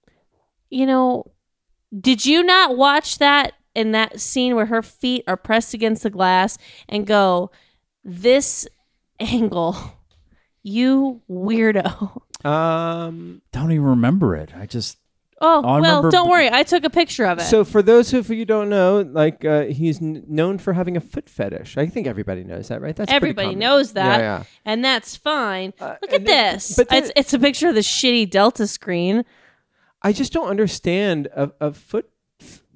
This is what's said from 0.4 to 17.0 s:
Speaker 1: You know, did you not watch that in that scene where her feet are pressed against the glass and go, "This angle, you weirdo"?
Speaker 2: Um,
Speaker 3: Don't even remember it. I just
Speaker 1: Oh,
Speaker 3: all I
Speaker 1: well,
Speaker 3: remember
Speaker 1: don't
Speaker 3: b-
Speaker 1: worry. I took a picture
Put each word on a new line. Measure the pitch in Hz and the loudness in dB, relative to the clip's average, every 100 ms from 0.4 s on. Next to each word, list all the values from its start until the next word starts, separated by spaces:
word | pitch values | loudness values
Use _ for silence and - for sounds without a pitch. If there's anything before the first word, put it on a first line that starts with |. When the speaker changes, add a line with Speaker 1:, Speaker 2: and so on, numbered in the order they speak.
| _ _ _ | _ _ _
Speaker 1:
You | 254 269 | -2 0
know, | 262 254 247 - _ _ _ _ _ _ 202 | 2 2 -2 -8 _ _ _ _ _ _ -4
did | 233 240 | 0 2
you | 254 320 | 4 4
not | 349 370 349 247 | 4 4 4 2
watch | 277 285 - - | 2 2 -2 0
that | 285 285 277 - _ | 4 4 2 -6 _
in | - 220 | -4 0
that | 220 220 220 | 0 -2 -4
scene | - 262 247 | -6 -2 0
where | 240 214 | 0 0
her | 226 | -2
feet | 220 - 247 247 - | -4 -6 -4 -4 -4
are | 185 | -6
pressed | - 226 226 | -2 -2 -2
against | 220 226 220 | -4 -2 -2
the | 214 | -4
glass | 196 185 185 196 - - - - | 0 2 2 0 -4 -18 -20 -8
and | 208 202 | -6 0
go, | 208 196 180 185 _ _ _ _ _ | 2 4 2 -2 _ _ _ _ _
"This | - 175 220 262 285 - - - _ _ _ - | -18 -2 2 4 2 -4 -10 -16 _ _ _ -10
angle, | 220 240 214 175 170 196 - - _ _ _ _ _ _ | -4 0 0 0 -2 -4 -10 -18 _ _ _ _ _ _
you | 202 214 254 269 269 240 - | -6 0 2 2 0 -6 -10
weirdo"? | 180 196 226 226 202 185 - 202 - - - | -6 -2 2 2 2 -2 -4 -10 -10 -20 -8
Speaker 2:
Um, | 147 151 165 165 165 165 165 165 170 180 _ | -2 0 0 0 -2 -6 -8 -12 -16 -20 _
Speaker 3:
Don't | 123 156 | -4 0
even | 160 | 2
remember | 139 123 120 185 139 80 | 2 2 2 2 2 -2
it. | 78 90 | -6 -14
I | 104 | -10
just | 120 101 - _ _ _ - | -8 -10 -12 _ _ _ -2
Speaker 1:
Oh, | 311 320 | 2 2
Speaker 3:
all | 240 277 | 2 4
I | |
Speaker 1:
well, | 330 302 | 4 4
Speaker 3:
remember | 320 | 4
Speaker 1:
don't | 359 349 | 4 4
Speaker 3:
b- | |
Speaker 1:
worry. | 349 269 | 4 4
I | 240 | 2
took | 302 359 | 2 0
a | 294 | 0
picture | - | 0